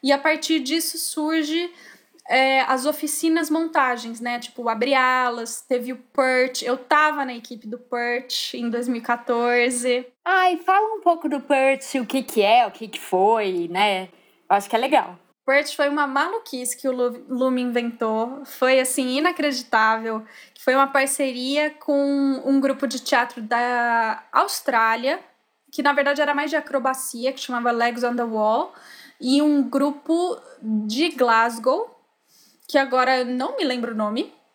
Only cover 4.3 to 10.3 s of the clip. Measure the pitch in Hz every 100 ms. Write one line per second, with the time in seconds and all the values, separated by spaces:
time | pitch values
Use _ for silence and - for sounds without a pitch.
4.3 | 240 - - 233 220 247 262 254 254 247
5.3 | 233 226 - - 247 240 254 - - 262
6.3 | 254 254 254 - 262 - 302 302 294 269
7.3 | 240 233 233 214 240 - 240 240 240 254
8.3 | - - 247 233 233 240 233 226 240 -
9.3 | 233 240 240 240 247 247 247 254 _ -